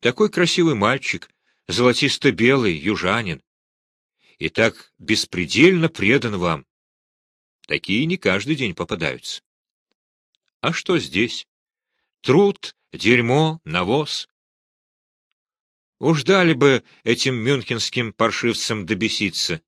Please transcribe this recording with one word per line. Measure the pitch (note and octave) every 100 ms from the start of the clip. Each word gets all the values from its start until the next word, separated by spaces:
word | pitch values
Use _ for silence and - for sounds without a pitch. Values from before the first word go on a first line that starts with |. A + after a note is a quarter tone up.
Такой | A#2 B2+ G#3+
красивый | - F3+ - E3+
мальчик, | B2 G#2 C3+ - E2+ - _ _ _ _
золотисто-белый, | F2+ B2 A#2+ C#3+ - C#3+ F#2+ A#2 C#3 A2+
южанин, | D#2+ D#2 G2 F2 A2 G#2+ D2 _ _ _ _ _ _ _ _ _ _
и | D#2+
так | - A2 - - _
беспредельно | F2 G#2+ - F2 F2 A2 D#3+ F#3 D#3+
предан | - G2+ C3+ A#2+ G2+
вам. | F2 D#2 - _ _ _ _ _ _ _ _ _ -
Такие | D2+ - G2+
не | D#3+ F3+
каждый | G2+ F#2+ G#2+ D3+
день | B2
попадаются. | E2+ F2 G2+ D#2+ B1+ - - _ _ _ _ _ _ _ _ _ _ _ _
А | B2
что | E3 - F3
здесь? | - F2+ A#2 - - _ _ _ _ _ _ _
Труд, | - C3+ G3+ - - - _
дерьмо, | - G2 A#2+ A#2 C3+ D#3 D#3+
навоз. | - E2 F2+ C3 D3+ - - _ _ _ _ _ _ _ _ _ _ _ _ _ _ _ _ _
Уж | C3 D#3+
дали | B2 F#3+ F3
бы | C#3+ C#3 B2+ - _
этим | A2+ B2 C3+ B2+
мюнхенским | A2 C#3 A2+ A#2+ - - A#2
паршивцам | - A2+ - A#2 G#2+ - A2 F2
добеситься. | G#2 G#2+ - G2+ - - E2